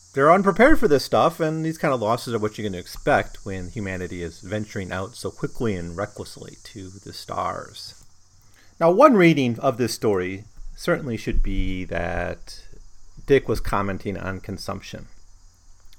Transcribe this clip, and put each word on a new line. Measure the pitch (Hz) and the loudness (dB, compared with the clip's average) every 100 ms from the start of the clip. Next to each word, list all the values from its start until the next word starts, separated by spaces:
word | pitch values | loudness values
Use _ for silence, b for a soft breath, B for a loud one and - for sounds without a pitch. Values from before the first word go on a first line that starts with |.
| _ | _
they're | 135 147 | 2 6
unprepared | 190 196 180 269 311 | 6 4 6 8 8
for | 226 | 6
this | 135 | 4
stuff, | - 113 156 170 | 4 4 4 2
and | 156 160 160 | -4 -2 -4
these | 160 | -2
kind | 156 | -2
of | 127 | 0
losses | 107 123 127 113 | 0 -2 -2 -4
are | |
what | 104 - | -4 -4
you're | 104 | -6
gonna | 90 | -6
expect | - - 151 113 - - 104 | -10 -6 0 0 0 -10 -10
when | 95 90 | -8 -8
humanity | 110 95 92 90 90 | -8 -8 -6 -8 -8
is | 82 - | -10 -12
venturing | 92 107 104 107 92 | -8 -6 -6 -8 -6
out | 90 95 - | -6 -8 -8
so | 95 | -10
quickly | - - - 117 92 | -6 -8 -2 -2 -2
and | 85 85 | -6 -6
recklessly | 104 - 90 - - - - | -8 -8 -14 -14 -18 -18 -18
to | 98 95 | -16 -16
the | 98 - | -16 -16
stars. | - - 90 90 92 - - - - - - - _ b b b - | -16 -10 -6 -4 -6 -12 -16 -18 -20 -20 -20 -20 _ b b b 0
Now, | 165 | 2
one | 190 302 208 | 8 8 10
reading | 170 147 123 117 | 6 6 2 0
of | 135 120 | -2 0
this | 120 | -4
story | - 113 95 92 98 104 - - - | 0 0 0 -2 -6 -12 -14 -14 -6
certainly | - 160 143 110 | -2 -2 -2 -6
should | 127 - | 0 2
be | - 95 92 92 87 | 2 2 0 -2 -4
that | 87 87 87 87 87 - - - - - - - - - | -4 -4 -4 -4 -8 -12 -18 -16 -18 -18 -18 -18 -12 2
Dick | 135 - | 2 4
was | 107 | -2
commenting | - 101 98 95 104 92 | 0 -2 -2 -4 -6 -6
on | 90 92 | -8 -8
consumption. | - 92 - 98 - - - - - - - _ - - - | -10 -10 -8 -10 -12 -16 -16 -20 -20 -20 -20 _ -20 -20 -20